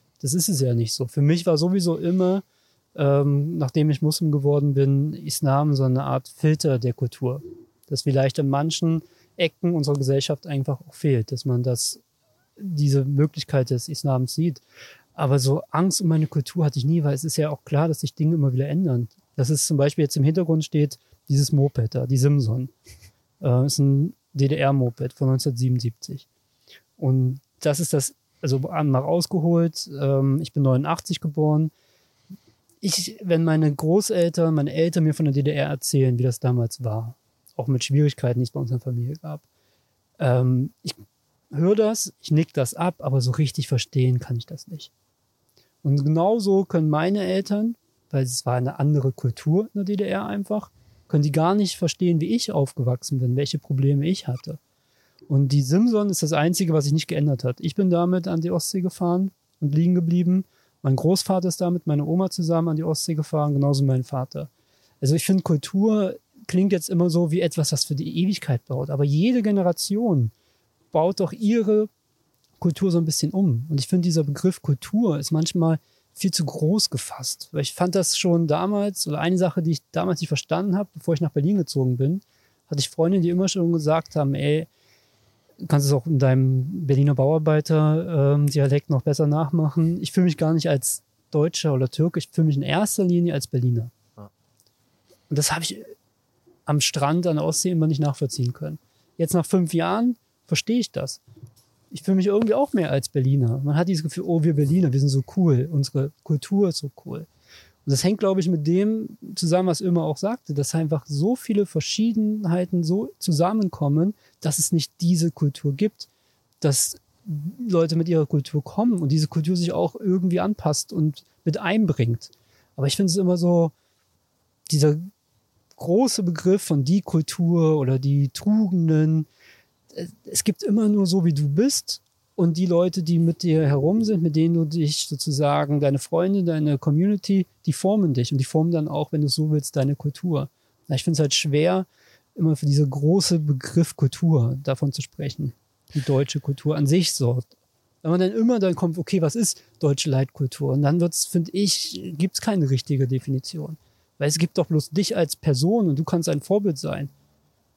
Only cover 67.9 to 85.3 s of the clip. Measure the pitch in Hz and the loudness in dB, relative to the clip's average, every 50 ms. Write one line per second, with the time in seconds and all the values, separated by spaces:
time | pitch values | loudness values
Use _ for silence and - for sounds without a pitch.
67.9 | 151 135 - - - 165 180 190 202 - - - 131 120 - - 135 135 139 147 | -2 -4 -4 -4 -2 0 0 0 0 -2 -2 -2 -2 -4 -2 -6 -6 -6 -4 -4
68.9 | 143 135 147 143 143 151 185 240 254 247 202 214 202 196 180 180 165 - - - | -2 0 0 2 2 2 2 2 2 2 2 2 0 2 2 0 0 -2 -4 -2
69.9 | 196 214 240 226 175 135 117 107 - _ _ _ _ _ _ _ _ _ _ _ | -2 0 2 2 2 2 2 0 -4 _ _ _ _ _ _ _ _ _ _ _
70.9 | - 156 160 180 196 - 190 160 - 226 226 202 226 233 214 208 214 214 214 - | 0 0 2 2 0 0 -2 -4 -2 -2 0 2 2 2 2 2 2 2 0 -2
71.9 | _ _ _ _ _ _ _ _ _ _ _ _ _ _ - 175 160 - 190 190 | _ _ _ _ _ _ _ _ _ _ _ _ _ _ -2 -2 0 2 0 2
72.9 | 165 170 165 156 151 - - 151 - 190 196 170 120 113 131 160 156 139 131 - | 2 2 2 0 -2 -2 -2 -2 0 0 2 2 2 0 -2 -2 -4 -4 0 0
73.9 | 185 180 170 180 160 165 151 143 143 - - 185 180 - - - 139 - - - | 0 2 2 2 2 0 0 0 -4 0 -2 -2 -2 -2 -2 -2 -2 -2 -2 -4
74.9 | - 214 240 202 151 143 123 - 156 156 160 - - 180 165 165 160 151 - _ | -2 0 2 2 0 -2 -2 -2 0 0 0 0 0 0 2 2 0 0 -4 _
75.9 | _ _ _ _ _ - - 190 - - 165 135 - - 156 156 202 220 - - | _ _ _ _ _ -4 -4 -2 -2 -2 -4 -4 -4 -2 0 0 2 0 0 -2
76.9 | - 120 - - - - 127 - - - - - - - 139 - - - 175 180 | -4 -8 -8 -8 -12 -10 -10 -10 -10 -10 -14 -8 -6 -6 -4 -4 -2 -2 -2 0
77.9 | 175 196 175 - - - - 180 170 170 170 151 147 160 180 196 208 202 202 208 | 0 0 0 0 -2 0 0 2 2 2 2 2 0 0 0 -2 -2 -2 -2 -4
78.9 | 190 - - 156 147 151 151 170 185 180 185 175 - 185 160 165 160 - - _ | -4 -6 -6 -6 -4 -2 0 0 2 2 0 0 0 -2 -2 -2 -2 -2 -6 _
79.9 | - 160 175 190 170 - 170 - 156 143 - - 160 170 190 208 180 202 208 - | -6 -4 -2 -2 -2 -4 -2 -4 -4 -4 -2 -4 -4 -2 0 -2 -2 -2 -4 -6
80.9 | _ 160 - - 165 139 170 156 - 151 143 175 208 196 156 - - 139 131 127 | _ -10 -4 -2 -2 0 -2 -2 -2 0 0 2 0 0 -2 -2 -2 -2 0 0
81.9 | 127 120 131 143 175 196 - _ _ _ _ _ _ _ _ _ 156 143 135 - | 0 0 0 -2 -2 -4 -6 _ _ _ _ _ _ _ _ _ -6 -4 -4 -6
82.9 | - - 160 170 190 190 165 175 175 180 190 185 - 196 170 170 170 165 151 151 | -2 0 0 2 2 2 2 0 0 0 0 0 0 0 0 0 0 0 0 0
83.9 | 156 165 160 - - 156 143 139 139 143 143 147 151 156 165 - _ _ _ _ | 0 0 -2 -4 -4 -2 0 0 -2 0 0 0 0 0 -2 -8 _ _ _ _
84.9 | _ _ _ _ _ _ _ _ | _ _ _ _ _ _ _ _